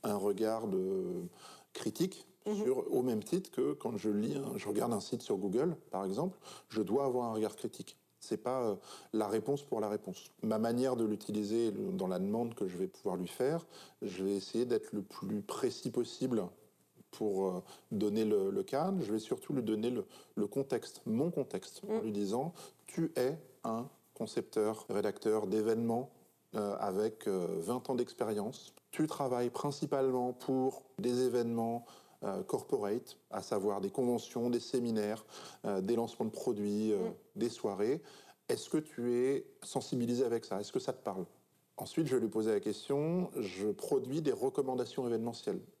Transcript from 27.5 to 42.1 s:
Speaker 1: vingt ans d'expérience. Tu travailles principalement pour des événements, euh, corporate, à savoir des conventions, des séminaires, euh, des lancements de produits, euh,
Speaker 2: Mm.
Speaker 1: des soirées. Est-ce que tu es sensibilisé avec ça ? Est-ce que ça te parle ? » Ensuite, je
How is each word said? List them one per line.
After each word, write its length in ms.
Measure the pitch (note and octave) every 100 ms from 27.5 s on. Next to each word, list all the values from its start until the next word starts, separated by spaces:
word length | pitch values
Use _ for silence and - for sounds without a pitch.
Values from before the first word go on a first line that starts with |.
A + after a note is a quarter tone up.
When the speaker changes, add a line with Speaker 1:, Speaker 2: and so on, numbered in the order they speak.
| E2+
Speaker 1:
vingt 300 | E2 B2 -
ans 60 | B2
d'expérience. 760 | A#2+ - A2 G#2 G2+ - - - _
Tu 140 | - D#3
travailles 420 | - C3+ B2 A#2+
principalement 840 | - C#3+ C#3 D3 C#3 C3+ B2+ B2
pour 500 | B2 - C3 C3 - - -
des 240 | A#2 B2
événements, 640 | B2+ A#2+ A#2 A#2 A2+ A#2 - - - -
euh, 180 | G2+ F#2+
corporate, 760 | F#2+ C3 - B2+ G2+ A#2 - - _
à 120 | G2
savoir 380 | - G#2+ G2+ G2
des 100 | G2
conventions, 580 | A#2 B2 A#2+ - B2 A#2+
des 120 | A#2+
séminaires, 640 | - B2+ A#2+ A2 G#2 A2 - - - -
euh, 160 | A2 G2
des 160 | F#2+ A#2
lancements 300 | A#2 - A2+
de 40 |
produits, 640 | - - G#2 G#2 G#2 G#2+
euh, 60 | G2+ F2+
Speaker 2:
Mm. 60 | - - -
Speaker 1:
des 120 | A#2
soirées. 520 | - A2 F#2+ G#2+ D#3 - - - - -
Est-ce 220 | B2 -
que 80 | D#3
tu 340 | D#3 - A#2+
es 300 | A#2+ B2+ C#3 - -
sensibilisé 640 | - C3+ - B2+ A#2+ A#2+
avec 200 | B2 A#2
ça ? 160 | - G2
Est-ce 120 | G#2
que 60 | -
ça 140 | -
te 100 | B2+
parle ? » 220 | - F#2+ F2 - _ _ _ -
Ensuite, 280 | - -
je 80 | D3+